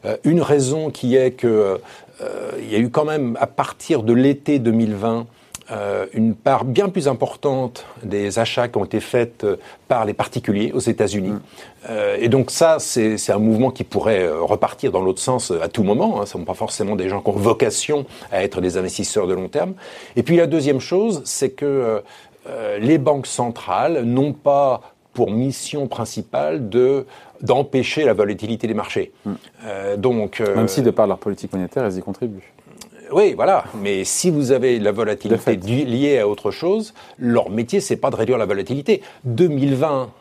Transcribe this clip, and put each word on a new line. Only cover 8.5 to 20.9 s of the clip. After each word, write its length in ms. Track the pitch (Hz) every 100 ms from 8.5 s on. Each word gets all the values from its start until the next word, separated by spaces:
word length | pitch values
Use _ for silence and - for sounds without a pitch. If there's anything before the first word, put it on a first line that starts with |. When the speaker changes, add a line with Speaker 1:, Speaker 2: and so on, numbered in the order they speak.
| - 120
Speaker 1:
qui 100 | 117
ont 80 | 95
été 140 | 107
faits, 440 | - 123 120 -
euh, 120 | 104 92 - - _
par 180 | 127 107
les 80 |
particuliers 580 | - - - - 101 110 95
aux 40 |
États-Unis. 500 | 117 113 104 101 95
Speaker 2:
Mm. 120 | 104 - - - - -
Speaker 1:
Euh, 280 | 110 104 101
et 100 | 117
donc 220 | 135 113
ça, 260 | - 165 156
c'est, 400 | - 123 110 107
c'est 140 | -
un 80 | 101
mouvement 320 | 107 110 127
qui 120 | -
pourrait, 380 | - 104 110 101
euh, 200 | 87 78
repartir 500 | 82 104 - - -
dans 100 | 90
l'autre 200 | 95 92
sens, 280 | - 127 -
euh, 140 | 87
à 40 | 82
tout 140 | -
moment, 400 | 95 110 214 151
hein. 60 | 101
Ce 100 | 95
ne 40 |
sont 40 | 82
pas 80 |
forcément 420 | 90 110 - 101 104
des 140 | 92
gens 100 | 98
qui 100 | 107
ont 40 |
vocation 720 | 101 101 110 117 - - 147 139 - -
à 120 | 98
être 180 | 98 95
des 160 | 90 90
investisseurs 480 | 92 - 98 107 92
de 80 |
long 140 | 92 92
terme. 260 | 143 180 190 - - - 123
Et 60 |
puis 140 | 120 170
la 100 | 170
deuxième 340 | 160 139 135
chose, 440 | -